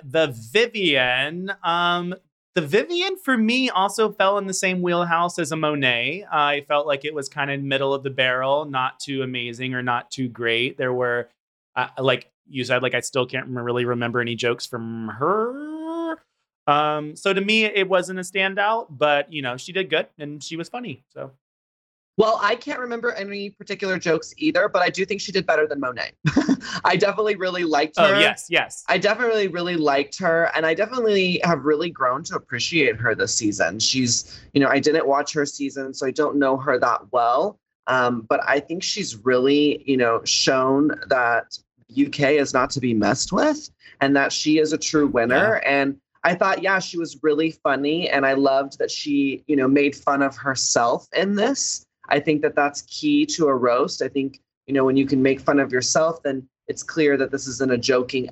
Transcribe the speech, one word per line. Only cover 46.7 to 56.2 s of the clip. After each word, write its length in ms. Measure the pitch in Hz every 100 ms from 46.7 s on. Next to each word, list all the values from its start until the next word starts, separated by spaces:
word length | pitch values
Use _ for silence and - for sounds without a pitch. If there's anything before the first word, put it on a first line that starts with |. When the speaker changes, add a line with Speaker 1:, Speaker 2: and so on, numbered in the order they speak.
| 190
Speaker 2:
she 180 | 180 170
was 220 | 160 139
really 260 | 156 147 160
funny, 580 | - 147 135 143 160 175
and 160 | 139
I 100 | 135
loved 440 | 135 139 135 139 -
that 120 | 117
she, 520 | - 151 143 139 127 -
you 80 | 143
know, 100 | 131
made 300 | 143 143 139
fun 260 | - 139
of 140 | 139 -
herself 720 | 139 127 - - 143 165 -
in 220 | 143 190
this. 500 | 202 233 277 - - _ _ -
I 100 | 143
think 220 | 151 151
that 120 | 151
that's 280 | 147 143 -
key 420 | - - 151 147 151
to 220 | - 151
a 60 |
roast. 480 | 131 123 123 170 -
I 60 | 147
think, 320 | 135 135 - _ _ -
you 80 |
know, 100 | 135
when 120 | 131 135
you 100 | 135
can 160 | 135
make 180 | 135 135
fun 180 | - 143
of 140 | 135
yourself, 500 | 127 127 170 160 165